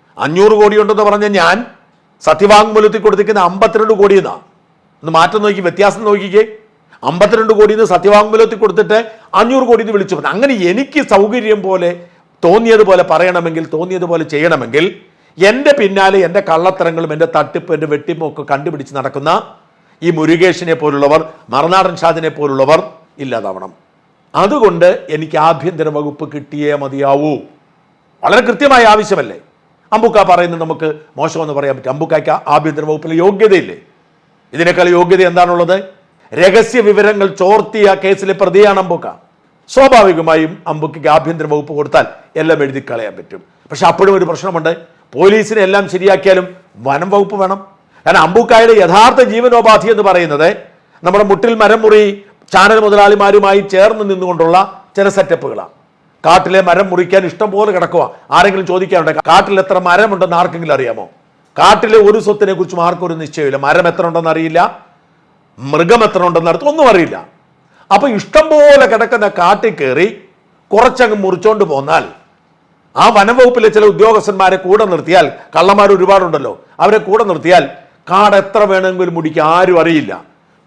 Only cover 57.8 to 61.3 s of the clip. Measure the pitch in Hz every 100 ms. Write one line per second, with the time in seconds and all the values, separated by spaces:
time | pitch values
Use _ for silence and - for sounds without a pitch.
57.8 | 170 170 127 - _ 151 190 190 185 185
58.8 | 185 180 156 - - 175 202 196 185 185
59.8 | 180 175 220 190 180 170 180 165 165 139
60.8 | 123 110 92 _ _